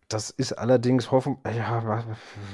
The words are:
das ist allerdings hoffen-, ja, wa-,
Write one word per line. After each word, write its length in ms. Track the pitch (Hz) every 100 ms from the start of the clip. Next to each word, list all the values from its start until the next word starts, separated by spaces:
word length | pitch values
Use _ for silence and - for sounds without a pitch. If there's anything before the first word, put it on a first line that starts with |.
| _
das 200 | 110 -
ist 240 | - 135
allerdings 560 | - 117 127 120 127 117
hoffen-, 260 | 131 143 127
ja, 420 | - 113 110 113 113
wa-, 300 | 107 117 107 - 107 101